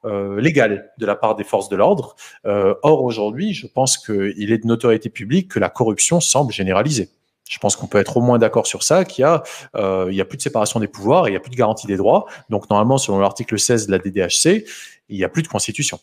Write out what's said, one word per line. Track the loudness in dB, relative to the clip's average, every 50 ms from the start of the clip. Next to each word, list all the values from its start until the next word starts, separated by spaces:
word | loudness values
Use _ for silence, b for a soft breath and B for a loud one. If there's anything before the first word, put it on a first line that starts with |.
| -6
euh, | -4 -4 -4 -4 -4 -2 0
légale | 0 2 4 4 2 2 0 -4 -6 -14 _ -6
de | -2
la | -2 -2
part | 0 0 0 0
des | -2 -4
forces | -2 -2 -2 -2 -2
de | 0
l'ordre. | 2 4 4 4 2 -2 -10 _ B B B B B _
Euh, | -2 0 2 2 2 0 2
or, | 2 2 4 4 2
aujourd'hui, | -2 -2 -2 -4 -4 -4 -4 -6 -6
je | -6 -8 -10
pense | -8 _ -2 0 0 0 -4
qu'il | -4 -4 -2 -2 -2 -2 -4 -6 -2 -2
est | -2 0
de | 2
notoriété | 0 0 2 4 2 2 2 0 -8
publique | -10 -10 -6 0 0 0 0 0
que | -2 -2
la | -2 -2
corruption | 0 0 0 0 2 0 0 2 2 0
semble | 0 2 2 2 0 0
généralisée. | -2 -4 -2 0 2 2 2 2 0 -2 -4 -6 _ _ _ _ _ _ _ -14
Je | -12 -4
pense | -2 -2 -2
qu'on | -2 -6
peut | 0 2 2
être | 2 2 0
au | 2
moins | 4 4 4 4
d'accord | 4 4 2 0 -2
sur | -2 -4 -4
ça, | 0 2 2 2 2
qu'il | 0 0 0
y | 2
a, | 4 4 2 0 B B B B B -6
euh, | -4 -2 0 0 0 0 -2
il | 0
y | -2
a | -2
plus | -4 -4 -8
de |
séparation | -8 -4 0 0 -2 0 0 -2
des | -4 -4
pouvoirs | -8 -4 0 2 4 4 4 2
et |
il | -2
y |
a | -4
plus | -6 -8
de | -2
garantie | 0 0 0 0 -4 -4
des | -4 -2 2
droits. | 4 4 4 4 2 B B B B _
Donc, | -6 -6 -2 _
normalement, | 2 2 4 4 2 0
selon | 0 0 0 2
l'article | 2 0 0 -4 -6 -4 -2 -2
seize | 0 2 2 0 2
de | 0
la | -2 -2
D | -2 -2
D | -2 -2
H | -2 0 0 0
C, | 2 2 2 2 -2 B B B B B B B B _
il | -6 -4
y | -4
a | -2
plus | -2 -4
de | -4 -2
constitution. | -4 -4 -4 -4 -4 -4 -4 -4 -6 -8